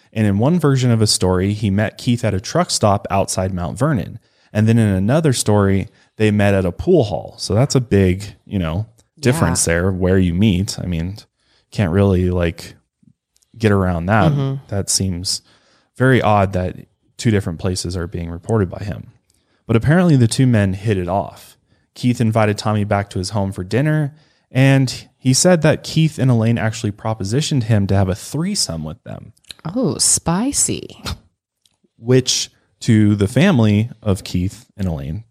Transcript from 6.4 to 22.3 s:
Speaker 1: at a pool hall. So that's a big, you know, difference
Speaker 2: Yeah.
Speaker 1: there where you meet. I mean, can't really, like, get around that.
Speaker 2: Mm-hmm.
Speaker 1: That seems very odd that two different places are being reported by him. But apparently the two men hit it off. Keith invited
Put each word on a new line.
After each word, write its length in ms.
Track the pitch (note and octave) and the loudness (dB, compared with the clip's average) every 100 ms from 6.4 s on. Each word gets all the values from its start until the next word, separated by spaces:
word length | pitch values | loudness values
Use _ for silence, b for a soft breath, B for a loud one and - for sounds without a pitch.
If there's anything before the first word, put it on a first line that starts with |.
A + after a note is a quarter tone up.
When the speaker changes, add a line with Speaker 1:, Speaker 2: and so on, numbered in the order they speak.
| G2+ | 2
Speaker 1:
at 100 | G2 | 2
a 80 | F#2 | 0
pool 320 | F2+ - F3+ | -2 2 2
hall. 300 | G#2+ D2+ - - | 2 -4 -10 -10
So 160 | - | -4
that's 220 | G2+ C#3 | 0 0
a 80 | C3+ | 0
big, 420 | A#2 G2 F#2+ F#2 G#2 - - | 0 2 2 0 -6 -18 -8
you 120 | G2+ | -4
know, 280 | E2 E2+ A2 _ _ _ | -4 -4 -6 _ _ _
difference 460 | C#3+ C#3 E2+ F2 - | -2 0 0 0 0
Speaker 2:
Yeah. 80 | |
Speaker 1:
there 180 | E2+ F#2 | 0 0
where 240 | F#2 F2+ F#2+ | 0 2 2
you 160 | F#2 | 2
meet. 460 | E2+ A2 F2+ G2+ - | 2 2 2 -2 -6
I 80 | - | -6
mean, 320 | E2+ F2 G2+ - _ _ _ _ | -6 -6 -10 -18 _ _ _ _
can't 220 | - F#2+ | -4 0
really, 380 | F2+ G2+ F#2 F2+ | 2 2 2 0
like, 460 | F2+ E2+ E2 - - _ _ _ _ _ _ _ A#2 | 0 -2 -4 -12 -20 _ _ _ _ _ _ _ -2
get 140 | A2 | 2
around 340 | G2+ F#2 F2 E2+ | 2 2 0 0
that. 260 | A2 D#3 | 2 2
Speaker 2:
Mm-hmm. 320 | C#3+ C3+ C3+ - | 2 -2 -6 -6
Speaker 1:
That 200 | G2+ F#2 | -6 -4
seems 540 | - F#2+ F2 F#2 - _ b b b b - | -2 -2 -4 -6 -8 _ b b b b -2
very 240 | B2+ B2 | 2 2
odd 320 | G2 G#2 F#2+ | 4 2 2
that 220 | F#2+ F#2 - - _ _ - | -2 -6 -8 -16 _ _ -6
two 120 | A#2+ | 0
different 280 | G#2 F#2+ E2 | 0 -2 -6
places 360 | F#2+ F#2 F2 | -6 -6 -6
are 120 | F2+ E2+ | -6 -8
being 240 | F2 E2+ | -8 -10
reported 400 | E2 - A2+ F2+ | -10 -2 0 0
by 140 | - | -4
him. 240 | G2+ - - - _ _ _ _ - | -10 -10 -12 -20 _ _ _ _ -2
But 100 | A2+ | 0
apparently 400 | A#2+ E3 F3+ C#3+ | 4 4 4 4
the 120 | A#2 | 4
two 180 | - C3 | 2 2
men 260 | A2+ G2+ | 4 2
hit 240 | G2 G2+ G2+ | 0 -2 -2
it 120 | F2 | -2
off. 500 | G2 - - - _ _ _ _ | -2 -4 -10 -20 _ _ _ _
Keith 300 | - B2 A#2+ | -6 -2 0
invited 340 | A2+ | 0